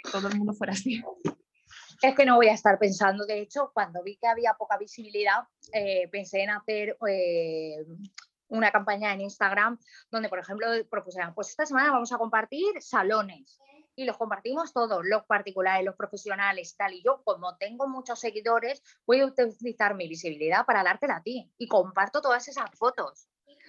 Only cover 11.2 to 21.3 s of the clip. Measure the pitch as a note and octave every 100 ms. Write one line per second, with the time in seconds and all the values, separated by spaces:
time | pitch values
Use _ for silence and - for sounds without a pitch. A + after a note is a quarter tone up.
11.2 | E3+ E3+ G3 - D4+ C4 D4 B3+ A#3 A#3+
12.2 | A3+ A3 A3 C#4+ G4 F4 - B3 F#3+ A3
13.2 | G3 D#3+ - _ _ - _ - B3+ G#3+
14.2 | A3 G3 A#3 C#4+ E4 B3 A3+ F#3+ F3+ G#3+
15.2 | - G#3 G3+ F#3+ F#3 F#3+ F#3+ F#3+ G3+ G3+
16.2 | G#3 G3 G3 F#3+ E3+ - G3 F3+ G#3 C4+
17.2 | - F3+ F3+ F3 G3+ A#3+ C#4 C4 B3+ A#3
18.2 | A#3 G#3 A3 A#3 A#3 C#4 _ _ - B3+
19.2 | C4+ C4+ A#3+ G#3 A#3+ A3+ G#3 G3 E3 E3
20.2 | E3+ D3+ D#3 F#3+ B3 A3 F#3 G3 C#4+ E3+
21.2 | G#3